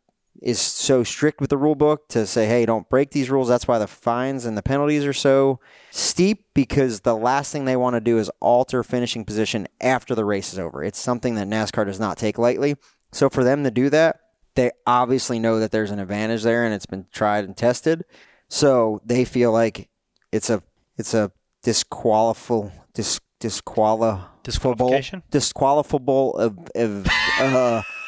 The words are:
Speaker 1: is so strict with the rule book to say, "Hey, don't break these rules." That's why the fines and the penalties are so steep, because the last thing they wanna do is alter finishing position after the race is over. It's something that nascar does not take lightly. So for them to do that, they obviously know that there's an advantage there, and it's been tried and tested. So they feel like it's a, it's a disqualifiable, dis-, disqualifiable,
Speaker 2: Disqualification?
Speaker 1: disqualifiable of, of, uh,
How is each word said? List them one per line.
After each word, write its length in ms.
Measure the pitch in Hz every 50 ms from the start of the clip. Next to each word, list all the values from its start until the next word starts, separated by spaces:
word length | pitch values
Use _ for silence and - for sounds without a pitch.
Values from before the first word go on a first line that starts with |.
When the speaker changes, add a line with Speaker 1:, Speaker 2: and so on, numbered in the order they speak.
| _ _ _ _ _ _ _ - -
Speaker 1:
is 160 | - 120 -
so 440 | - - - - - - 135 127 117
strict 380 | - - - 147 151 - -
with 80 | 143 -
the 80 | 151
rule 160 | 139 139 151 151
book 320 | 135 147 151 151 151 - -
to 180 | - 117 107
say, 180 | 95 - 120 110
"Hey, 200 | 107 117 123 117
don't 220 | 110 113 110 87 -
break 220 | - 131 143 143
these 200 | - 147 131 123
rules." 160 | 135 135 131
That's 200 | 120 123 120 -
why 120 | - 123 113
the 80 | 104
fines 580 | 98 - - - 120 117 123 127 135 135 135 120
and 100 | 120 110
the 40 | 104
penalties 440 | - - 135 143 143 147 151 147 143
are 80 | 143 135
so 460 | - - 143 135 135 135 135 131 - _ _ - - - _
steep, 560 | - - - - - - 180 196 220 - _ _ _
because 460 | 143 135 - - 143 135 127 113 98
the 160 | - 123 117
last 360 | 110 113 120 131 139 143 -
thing 140 | - 151 135
they 120 | 131 127
wanna 240 | 127 123 123 120 117
do 180 | 107 117 117 113
is 100 | 107 - - _
alter 420 | - 95 120 123 131 - - 127 113
finishing 420 | - - 123 123 120 - 117 104
position 420 | - 107 107 110 101 - 110 92 - - _
after 320 | - 123 131 120 - - 127
the 120 | 110 107
race 280 | 101 104 98 95 - 82
is 60 | 95
over. 240 | 87 82 - - 76
It's 160 | 101 101 -
something 340 | - 127 123 120 - 127 117
that 120 | 107 101
nascar 380 | 98 107 110 110 101 - - 107
does 140 | 98 98 92
not 180 | 113 101 87
take 200 | - 110 107 104
lightly. 380 | - 117 120 123 90 135 147 143 - _ _ _ _ _ _
So 180 | - - 143 135
for 140 | - 139 127
them 200 | 123 139 147 143
to 80 | 131
do 180 | 110 120 131 139
that, 300 | 139 156 160 165 - - _ _ _ _ _ _ _
they 160 | - 123 120 - _ _
obviously 500 | 120 123 123 127 120 135 127 - - 123 113
know 200 | 113 113 113 113
that 120 | 110 107
there's 200 | - 110 107 98
an 80 | 104 101
advantage 420 | 98 92 104 104 107 110 117 113 107
there, 200 | 117 113 120 120
and 80 | 113 107
it's 120 | 98 -
been 180 | - 95 95 90 -
tried 340 | - - 110 104 104 107 101
and 100 | 92 98
tested. 460 | - 117 120 123 - - 156 165 165 175 - _ - - _ _ _ _ _
So 520 | - - - 143 131 123 113 110 107 104 -
they 180 | 110 120 127 123
feel 260 | 120 - 127 120 117
like 360 | 110 113 117 113 - - 80 - _ _ _ _ _ _ _ _
it's 180 | - 107 - -
a, 100 | 117 95 - _ _ _ _ _ _
it's 160 | - 110 - -
a 180 | 113 104 95 - _ _ _ _ _ - 123 110 - - -
disqualifiable, 800 | - - - 120 107 107 113 117 113 - - - 120 113 101 101 - - - _ _
dis-, 260 | - 107 - - - - _ _ _
disqualifiable, 840 | - 113 98 - - - - - 107 107 110 110 113 113 104 95 92 - - _ -
Speaker 2:
Disqualification? 800 | - 110 - - 127 123 110 127 127 131 135 131 - - 185 - _
Speaker 1:
disqualifiable 1040 | - 143 - - - - 160 139 143 151 143 - - 143 127 131 131 135 135 120 -
of, 200 | - 107 117 104 87 85 - -
of, 320 | - 117 110 101 101 95 90 - - - - - -
uh, 420 | 131 135 131 127 127 120 117 113 104 - - - -